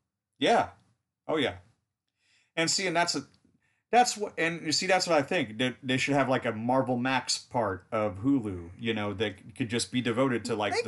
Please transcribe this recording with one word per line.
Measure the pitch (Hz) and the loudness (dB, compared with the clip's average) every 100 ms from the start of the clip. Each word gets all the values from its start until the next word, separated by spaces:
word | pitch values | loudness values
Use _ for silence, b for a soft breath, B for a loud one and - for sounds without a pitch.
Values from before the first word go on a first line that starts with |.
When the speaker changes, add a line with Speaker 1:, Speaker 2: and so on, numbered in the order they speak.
| _ _ _ - | _ _ _ -2
Speaker 1:
Yeah. | 156 220 95 - _ _ _ _ - | 2 4 2 -8 _ _ _ _ -4
Oh, | 156 | 0
yeah. | 113 92 _ _ _ _ _ _ _ _ _ - | 0 -4 _ _ _ _ _ _ _ _ _ -4
And | 165 | -2
see, | - 185 | 0 0
and | 165 | 0
that's | 175 147 | 0 -2
a, | - _ _ _ _ _ - | -8 _ _ _ _ _ 2
that's | 226 247 214 | 4 4 0
what, | 208 - | -6 -2
and | 165 165 160 | -2 -2 -2
you | |
see, | 139 185 | -2 2
that's | 185 175 | 2 4
what | 156 | 2
I | |
think. | 135 180 110 107 | 2 -2 -2 -2
They, | 127 - | -2 -2
they | 127 127 | -2 0
should | 143 143 | 2 2
have, | 127 | 2
like, | 127 123 | 0 0
a | |
Marvel | 107 120 131 123 120 | -4 0 0 2 0
Max | 127 131 - - | 0 0 -2 -6
part | - 127 104 95 - | -4 -2 -2 -4 -4
of | 113 107 98 | -2 -2 -2
Hulu, | 131 139 107 87 85 90 | 0 0 0 -8 -12 -8
you | 113 | -4
know, | 110 104 | -2 -2
that | 98 104 - - - | -2 -4 -4 -14 -6
could | 120 | -4
just | 117 - | -2 -2
be | 127 | -2
devoted | 120 113 135 117 117 | 0 2 2 0 -2
to, | 107 | -2
like, | 104 | 0
Speaker 2:
They | 453 | 0